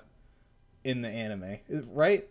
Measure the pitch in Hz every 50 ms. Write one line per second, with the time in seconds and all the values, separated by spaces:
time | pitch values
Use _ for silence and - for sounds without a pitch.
0 | - _ _ - - - _ _ _ _ _ _ _ _ _ _ - 131 127 123
1 | 120 110 107 117 110 107 104 95 92 95 104 - - - 143 151 - 117 95 143
2 | 156 190 208 196 202 -